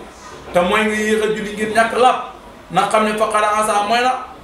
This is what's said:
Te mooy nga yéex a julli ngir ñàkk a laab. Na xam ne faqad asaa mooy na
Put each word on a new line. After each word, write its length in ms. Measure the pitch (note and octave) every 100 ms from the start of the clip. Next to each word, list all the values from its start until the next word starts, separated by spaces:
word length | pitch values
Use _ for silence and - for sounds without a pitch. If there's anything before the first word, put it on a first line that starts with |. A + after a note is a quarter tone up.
| - - - - -
Te 80 | F3
mooy 240 | F3+ G#3
nga 100 | G#3+
yéex 280 | G#3+ G#3+ A3
a 40 | G#3+
julli 260 | G#3+ G3
ngir 140 | G#3 A3
ñàkk 200 | G#3+ A3+
a 40 | A3
laab. 180 | B3 - - - - - -
Na 180 | E3+ F#3+
xam 160 | A3
ne 120 | G#3+ G#3+
faqad 280 | A3 G#3+
asaa 420 | G#3+ G#3 G#3+ G#3 G#3
mooy 120 | A#3
na 100 | B3+ B3+ - -